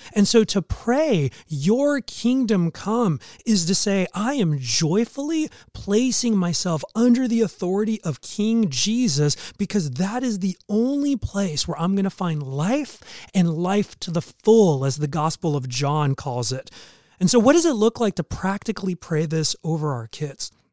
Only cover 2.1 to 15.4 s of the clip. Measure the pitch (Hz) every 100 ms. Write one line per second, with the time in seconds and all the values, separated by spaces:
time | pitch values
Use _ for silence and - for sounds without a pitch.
2.1 | - 233 262 240 208 170 - - 226 226
3.1 | 147 - - - 208 165 190 - 196 180
4.1 | - 220 285 180 147 123 - 160 185 233
5.1 | - 285 330 311 - - - - 202 262
6.1 | 233 240 208 175 160 185 160 - 220 247
7.1 | 240 254 226 220 - 180 190 214 220 175
8.1 | 139 - - 208 226 208 131 - 233 247
9.1 | 143 147 - - - 202 208 151 123 190
10.1 | 240 254 208 190 180 - 214 240 285 285
11.1 | 269 - 196 196 151 - - 170 196 196
12.1 | - 180 151 135 135 170 269 285 - -
13.1 | - - 196 170 160 180 202 202 - -
14.1 | 170 - - - 226 196 139 135 135 147
15.1 | 147 156 -